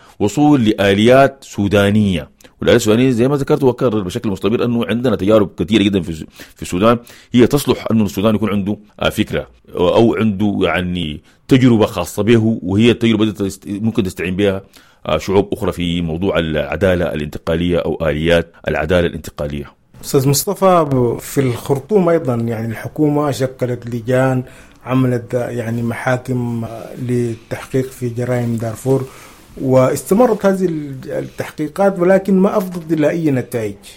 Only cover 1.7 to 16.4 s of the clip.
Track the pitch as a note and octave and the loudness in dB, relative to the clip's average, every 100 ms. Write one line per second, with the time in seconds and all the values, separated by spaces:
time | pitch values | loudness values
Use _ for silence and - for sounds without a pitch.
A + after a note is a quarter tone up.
1.7 | G2+ G2+ G#2+ G2+ E2+ - _ - _ D#2+ | 2 2 2 0 -2 -6 _ -20 _ 2
2.7 | A#2 G#2 A2+ C3 A2+ C3 C#3+ C#3 D3 C3+ | 4 4 2 2 2 2 0 0 2 2
3.7 | A#2 B2+ G#2+ F2+ A#2 A2 F#2 G2 A#2 A#2+ | 2 0 0 -4 -4 -4 -2 0 0 0
4.7 | A#2 G#2 A#2 B2 G2 F#2+ A2 G2 - E2 | -2 -2 -2 0 0 4 4 2 -2 0
5.7 | G#2 G2+ G2 E2 D#2 - - - - - | 2 2 0 -4 -8 -12 -18 -20 -16 -8
6.7 | F2+ A2+ A#2 - - - B2 A2+ C#3+ C3 | 0 2 2 -2 -20 0 4 4 4 0
7.7 | A#2 - A2+ G2 G2+ A2 G#2 G#2 G2+ F#2+ | -2 0 0 0 0 0 0 0 -2 -4
8.7 | G#2 _ - - A2 G2 D2 - _ - | -6 _ -4 -2 -2 -2 -4 -6 _ -10
9.7 | - F2 F2+ A#2 - A2 F#2+ G#2 G2+ E2+ | 0 2 4 4 2 0 0 -2 0 0
10.7 | E2+ F2+ F2+ D#2 D2+ - _ - C3 B2+ | -2 -2 -4 -6 -10 -16 _ 0 4 4
11.7 | A2 G#2+ F2+ F2 - G#2 A#2 A2 A2+ F2 | 4 2 0 -6 -2 2 4 2 -2 -2
12.7 | G2 A#2 A2+ A2+ G#2 A2 G2+ G2 - - | 2 4 4 2 2 0 -2 -6 -6 -10
13.7 | G2+ A2+ A2+ F#2 - E2+ F#2 G2+ F#2+ - | -4 -2 -2 -4 -4 -6 0 0 0 -8
14.7 | - _ _ - D#2 - G2 G2+ - F#2+ | -20 _ _ -4 -4 0 0 0 -2 -4
15.7 | E2 F2 F2 E2 E2 G2 E2 | -4 -4 -4 -4 -4 -2 -2